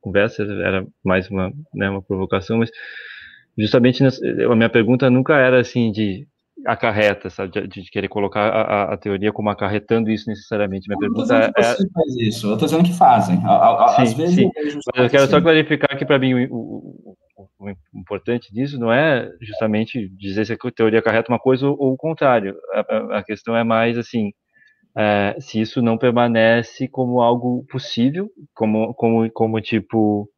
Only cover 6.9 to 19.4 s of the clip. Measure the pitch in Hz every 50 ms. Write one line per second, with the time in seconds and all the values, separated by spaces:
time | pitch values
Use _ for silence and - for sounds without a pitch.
6.9 | 107 107 107 104 98 - - 92 - - 98 95 87 104 95 101 - 98 90 -
7.9 | - 104 95 95 - 107 101 98 - 107 104 107 98 110 110 - 104 104 101 85
8.9 | 104 98 - 107 101 95 98 107 104 - 107 104 101 - 104 95 101 104 101 _
9.9 | 113 113 113 107 110 107 - - 107 101 - - 113 104 104 98 95 95 92 101
10.9 | 104 98 104 - - 107 - 113 123 113 110 110 107 - 117 117 123 - 196 180
11.9 | - 170 160 - 131 123 117 107 104 - 110 101 107 110 - 143 156 165 175 175
12.9 | - - - 143 123 110 98 92 90 - - - 101 - - 113 117 - 165 180
13.9 | - - 127 117 110 127 160 180 180 180 - 180 - - 151 147 147 147 - -
14.9 | - 127 123 120 123 139 139 135 147 147 - 165 160 156 151 - 156 143 - -
15.9 | 139 135 143 139 147 135 127 131 127 123 123 131 - 120 113 - - - - 98
16.9 | 95 - _ - 95 _ _ _ _ _ 98 _ _ _ 98 101 98 - _ _
17.9 | _ 104 95 - 104 95 _ - 120 120 - _ 101 110 135 143 143 131 117 113
18.9 | 113 127 151 160 143 120 110 - - -